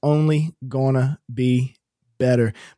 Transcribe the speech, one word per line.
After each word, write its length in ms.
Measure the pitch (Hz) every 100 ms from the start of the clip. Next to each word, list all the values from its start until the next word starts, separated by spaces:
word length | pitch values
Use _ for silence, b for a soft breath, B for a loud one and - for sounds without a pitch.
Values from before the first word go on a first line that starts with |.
only 500 | 147 151 156 151 156 - 131
gonna 520 | 131 135 131 131 147 -
be 420 | 120 127 123 127 - _ _ _ -
better. 340 | 127 123 113 B B